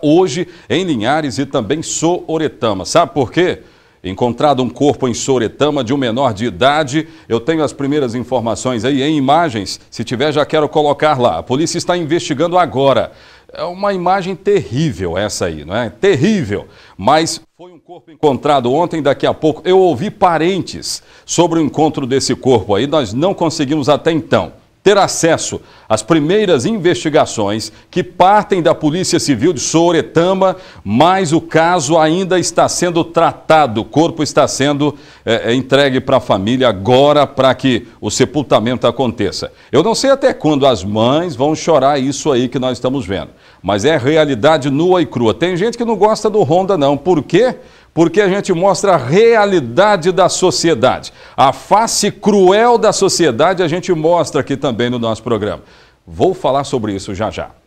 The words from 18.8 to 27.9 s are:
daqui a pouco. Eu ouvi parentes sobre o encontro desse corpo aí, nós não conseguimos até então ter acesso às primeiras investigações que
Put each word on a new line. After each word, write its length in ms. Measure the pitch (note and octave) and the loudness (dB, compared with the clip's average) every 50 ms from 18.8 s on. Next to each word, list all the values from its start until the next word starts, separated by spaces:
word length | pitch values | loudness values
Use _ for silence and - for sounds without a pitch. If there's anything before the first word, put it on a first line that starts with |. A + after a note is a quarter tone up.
| F3+ D#3+ - D#3+ | -2 -2 -4 -2
daqui 280 | C#3 C#3+ C3+ - - | 0 0 0 0 0
a 60 | C3+ A2+ | -2 -2
pouco. 280 | - - D#3 D3 - - | 0 -2 -2 -2 -2 -2
Eu 140 | F3+ F#3 | 2 2
ouvi 320 | F#3+ F#3 F3 C#3+ A2 D#3+ G#3+ | 4 4 2 0 0 -4 -6
parentes 920 | - - G3 F3+ E3+ D3+ D#3+ F3 G3 F3 B2+ - - D#2 - - - - _ _ - - _ | -4 0 0 2 2 2 0 -2 -2 -4 -6 -8 -10 -12 -10 -10 -10 -12 _ _ -20 -20 _
sobre 360 | - - - E3+ F3 E3 E3 | -6 0 0 2 2 2 0
o 20 | |
encontro 460 | D#3 C3+ - D#3+ D#3 D3+ D3 D#3 C#3 | -2 -2 0 0 0 0 0 -4 -4
desse 280 | A#2 B2+ C3 - - B2 | -2 -2 -2 -2 -2 -4
corpo 380 | - - B2+ C3 A2 F2 G2+ G2+ | -2 2 2 2 2 2 0 -2
aí, 140 | G2 C3 | 0 0
nós 260 | C#3+ D3+ D#3 C3+ F#2+ G#2 | 0 0 -2 -2 -2 -4
não 180 | B2+ D#3+ G3 | -2 -2 -2
conseguimos 580 | F#3+ - F3 D#3 - - D3 B2+ D#3 D#3 C3 - | 0 0 -2 -2 -2 -2 -2 -2 -2 -2 0 0
até 220 | - C3 - E3 | 0 2 2 0
então 420 | E3+ D3+ - - B2+ A2 F2+ D#2+ - - _ _ _ _ | -2 -2 -2 0 0 -2 -2 -2 -10 -20 _ _ _ _
ter 160 | - F#3 G#3 | 2 2 4
acesso 640 | G3+ F3+ - - - - E3 D3+ - - - - F2 - - - - - | 4 2 0 0 0 0 0 0 0 -2 -6 -10 -10 -12 -16 -20 -14 -4
às 160 | - A2 A2 - | -2 -2 -2 0
primeiras 600 | - E3+ D#3+ C#3+ D#3 F#3+ G#3+ G#3+ F#3 E3+ C3 A#2 | 0 0 2 2 2 2 2 2 2 2 2 0
investigações 1080 | G3 A3+ G#3 D3+ F3+ F3 - - E3 C#3+ D#3 B2 - - - G#2 G2 G#2 A2+ - - - - - | -2 -2 0 0 0 0 0 -2 0 2 2 0 0 -2 -4 -2 -2 -2 -4 -6 -10 -14 -20 -18
que 140 | _ | _